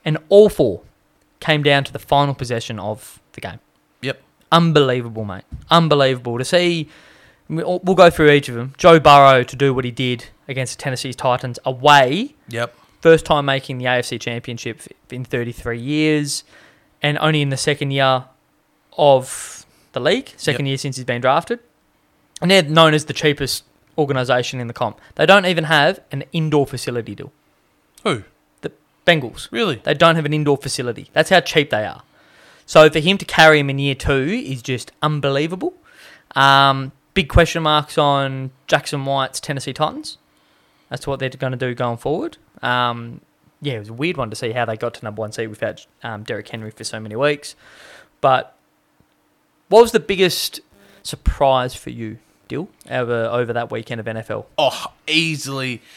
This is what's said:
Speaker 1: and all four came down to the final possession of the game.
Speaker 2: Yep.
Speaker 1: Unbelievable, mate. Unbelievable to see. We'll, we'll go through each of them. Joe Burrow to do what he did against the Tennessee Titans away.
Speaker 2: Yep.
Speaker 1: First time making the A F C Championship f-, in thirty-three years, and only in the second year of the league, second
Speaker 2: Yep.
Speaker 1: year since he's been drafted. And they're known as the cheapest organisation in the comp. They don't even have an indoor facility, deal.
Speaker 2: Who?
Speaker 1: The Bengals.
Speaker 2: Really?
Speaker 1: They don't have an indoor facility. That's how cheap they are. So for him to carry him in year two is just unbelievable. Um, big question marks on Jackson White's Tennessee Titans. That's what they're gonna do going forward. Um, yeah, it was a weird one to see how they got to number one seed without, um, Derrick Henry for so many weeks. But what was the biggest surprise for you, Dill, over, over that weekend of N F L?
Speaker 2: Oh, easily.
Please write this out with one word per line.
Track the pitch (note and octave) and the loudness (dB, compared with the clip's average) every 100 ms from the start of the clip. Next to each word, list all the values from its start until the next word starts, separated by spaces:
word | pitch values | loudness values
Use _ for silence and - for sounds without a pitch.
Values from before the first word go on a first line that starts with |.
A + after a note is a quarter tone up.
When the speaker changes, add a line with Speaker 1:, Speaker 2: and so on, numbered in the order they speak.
Speaker 1:
and | - D3+ - | -6 -6 4
all | G3+ G#3+ | 6 6
four | - C3 E2+ - _ _ _ _ _ | 4 -2 -2 -12 _ _ _ _ _
came | - D3+ | -2 0
down | C#3+ C#3+ C#3 | 2 2 0
to | |
the | - | -8
final | - C#3+ C#3+ C3+ | -2 0 0 -2
possession | A#2+ A#2 - A2 | -6 -6 -8 -8
of | G2 A2+ - - _ | -8 -10 -12 -20 _
the | - | -14
game. | - F#2+ _ _ _ _ | -14 -14 _ _ _ _
Speaker 2:
Yep. | B2+ - _ _ - | -10 -10 _ _ 0
Speaker 1:
Unbelievable, | E3 E3+ D3+ C3+ B2+ A#2+ A2 | 2 4 4 2 0 -4 -10
mate. | G#2 F#2+ - - - | -10 -12 -16 -14 0
Unbelievable | E3 E3 D3 C3+ B2+ A#2+ A#2 | 2 4 4 2 0 -4 -6
to | B2+ | 0
see. | F3+ F3 E3+ D3 - _ _ _ _ - | 0 2 -2 -6 -12 _ _ _ _ -10
We'll, | D#3+ E3+ F3+ | -8 -4 -4
we'll | F#3 F#3 | 0 6
go | F3 | 6
through | - D3+ | 8 4
each | D3 C3+ | 4 2
of | A#2+ | -8
them. | B2+ - | -10 2
Joe | F3+ E3 | 6 8
Burrow | D3 C#3+ C#3 C3 | 10 8 10 6
to | B2 B2 | 2 0
do | C#3 | 0
what | C3 B2+ | 0 -4
he | |
did | A#2 B2+ A#2+ - _ - | -4 -4 -4 -8 _ -12
against | C3 B2+ - | -8 -8 -8
the | |
Tennessee | - B2+ C3+ | -8 -8 -8
Titans | A#2+ C3+ B2 B2+ A#2+ - | -4 -2 -2 -4 -8 -8
away. | B2+ C#3 C#3+ B2+ D#3 C4+ _ - | 0 4 6 4 0 -6 _ -12
Speaker 2:
Yep. | A#2 A#2+ _ _ _ | -8 -8 _ _ _
Speaker 1:
First | E3 D#3+ - | 6 6 4
time | D3+ C#3+ | 0 0
making | C3+ - C3 | -4 -4 -6
the | B2+ | -2
A | B2+ | -2
F | A#2+ | -2
C | A#2 | -6
Championship | - A#2+ - A#2 - A2 | -8 -10 -10 -12 -10 -12
f-, | - - - | -16 -20 -18
in | B2 | -14
thirty-three | B2+ B2+ A#2+ A#2+ A#2+ A#2 | -8 -6 -6 -8 -8 -8
years, | B2 D3+ D#3 D3+ D3 - - - _ _ _ _ | -4 -2 0 0 -2 -8 -12 -20 _ _ _ _
and | D3 D3 | -4 0
only | D#3 D#3 | 0 0
in | C#3+ | 0
the | C3+ | -2
second | - D3 C#3+ | -4 -4 -2
year | C#3 C3+ B2+ B2+ _ _ _ _ _ _ - | 0 2 0 -4 _ _ _ _ _ _ 0
of | D3 C3+ A#2+ - - - - _ _ | 4 4 2 -12 -14 -18 -20 _ _
the | - | -6
league, | B2+ G#3+ C#4 - | -2 -2 -4 -10
second | - C3 C#3 | -6 -4 -4
Speaker 2:
Yep. | |
Speaker 1:
year | C3+ | -6
since | D3 C3 | -8 -10
he's | B2 | -8
been | A#2+ | -2
drafted. | B2+ C#3+ - A#3+ _ _ _ _ _ _ _ - | 0 0 -2 -8 _ _ _ _ _ _ _ -4
And | E3+ | 2
they're | F#3+ | 4
known | D3 D#3 D#3+ | 4 4 6
as | D3+ D3+ | 4 -2
the | |
cheapest | C#3 D#3 C#3+ C3+ - - _ _ - | -2 -2 0 -4 -8 -12 _ _ -4
organisation | C#3+ C3+ B2 B2+ B2 C3+ | -2 -2 0 0 -2 -8
in | A#2 | -10
the | |
comp. | - A#2 - - - | -6 -6 -8 -14 -2
They | D#3+ | 6
don't | G3 F#3 | 6 4
even | E3+ D#3 | -2 0
have | D#3+ D3 F#3+ - | 2 2 0 -6
an | C#3 - | -12 -8
indoor | E3+ D#3 D3+ C3+ | -4 0 0 0
facility, | B2+ - A#2+ G#2+ G2+ | -4 -8 -8 -8 -12
deal. | - _ _ _ _ _ _ _ | -16 _ _ _ _ _ _ _
Speaker 2:
Who? | A3 C3 F#2+ _ _ _ | -4 -4 -8 _ _ _
Speaker 1:
The | - _ _ _ - | -14 _ _ _ 0
Bengals. | E3 B2+ - - | 0 0 -12 -10
Speaker 2:
Really? | A3+ A3 B2 | -4 -4 -4
Speaker 1:
They | - | -4
don't | D3 E3+ E3 | 2 2 2
have | D3+ | 0
an | |
indoor | D3+ D3+ C#3 | -2 0 -2
facility. | C#3 - B2 A2 F#2 | -2 -8 -8 -10 -8
That's | - - | -4 2
how | F#3 | 2
cheap | - D#3+ C#3+ | 2 -2 0
they | A2+ G#2 | -2 -4
are. | - _ _ _ _ _ _ - | -10 _ _ _ _ _ _ 2
So | - D#3 | 6 6
for | D#3+ | 6
him | D#3 G3 | 0 -2
to | - | -2
carry | - D#3+ D#3 | 4 6 6
him | C#3 | 2
in | C#3 | -2
year | C#3 C3+ | -4 -4
two | - C#3 C3+ A3+ - | -2 -2 -2 -6 -8
is | C3+ | -10
just | A2+ B2+ - - | -8 -8 -10 -6
unbelievable. | D3+ D3+ C#3 C3+ D#3+ F3+ E4 F4+ _ _ - - _ - | -4 -2 -2 -2 -4 -6 -8 -10 _ _ -20 -20 _ 2
Um, | C#3 C#3 C#3 C3+ C3+ - _ | 4 6 4 2 -4 -14 _
big | - D#3 | -4 0
question | - E3 E3+ | 2 2 0
marks | D#3+ D3+ D3 - | 0 0 -2 0
on | C#3+ C#3 C3+ C3+ C3 - - | 0 2 -2 -6 -12 -14 -2
Jackson | D3 - D3 C3+ | -2 -2 -8 -4
White's | C#3 C3 - | -4 -4 -8
Tennessee | - C#3 - | -10 -10 -8
Titans. | - D#3 C#4+ D4+ - _ _ _ _ _ _ - | -6 -6 -6 -16 -18 _ _ _ _ _ _ -16
That's | C3+ - | -12 -8
what | C3+ | -6
they're | C3 | -8
gonna | - C3 B2+ | -6 -8 -4
do | B2+ A#2+ | -6 -4
going | B2 A#2 | -6 -4
forward. | - D#3+ E4 - _ - | -4 -6 -6 -12 _ -10
Um, | B2 B2 B2 A#2 A#2 A#2 _ _ _ _ | -4 -2 -2 -4 -12 -18 _ _ _ _
yeah, | D3 | -10
it | A#2 | -8
was | G#2 | -10
a | |
weird | A2+ D#3+ E3+ | -8 -6 -6
one | A#2 | -8
to | G#2+ | -8
see | B2 | -8
how | A#2 A2+ | -4 -6
they | A2 | -4
got | A#2+ - | -8 -8
to | A2+ | -12
number | G#2+ | -10
one | G#2+ | -10
seed | A2+ A2+ | -8 -10
without, | G#2 A2+ - - _ | -8 -10 -10 -18 _
um, | A#2+ G#2+ | -14 -12
Derrick | G#2 A2 G#2+ | -10 -12 -10
Henry | A2+ A2 | -14 -14
for | - | -14
so | A2+ A2+ | -14 -12
many | A2 G#2+ | -10 -2
weeks. | C#3+ D3 - - _ - - - _ _ | -2 -2 -8 -20 _ -20 -20 -20 _ _
But | C3+ B2+ - _ _ _ _ _ _ _ _ _ _ _ - | 0 0 -2 _ _ _ _ _ _ _ _ _ _ _ 2
what | G#3 | 4
was | A#3 | 6
the | A3+ | 2
biggest | D3+ G3 F#3 - - - _ _ _ _ | -2 0 0 0 -8 -10 _ _ _ _
surprise | - - - - C#3 C3 B2+ - | -16 -8 -4 0 2 2 -2 -8
for | - | -14
you, | A#2+ A2 A2 _ _ - | -12 -12 -14 _ _ -12
Dill, | B2+ D#3+ _ - | -10 -10 _ -10
over, | B2 A#2+ A#2+ A2+ | -6 -2 -2 -2
over | A#2+ A#2+ | -2 -4
that | A#2 A#2 | -4 -6
weekend | A2 A#2 A#2 | -8 -10 -10
of | A2+ | -10
N | A2+ | -10
F | A2+ | -10
L? | A2 G#2 - | -10 -10 0
Speaker 2:
Oh, | C#3+ - - _ - | 0 0 -12 _ -2
easily. | D#3+ E3 D3+ C3+ C3+ C3 A#2+ _ | -2 -2 -4 -8 -8 -6 -8 _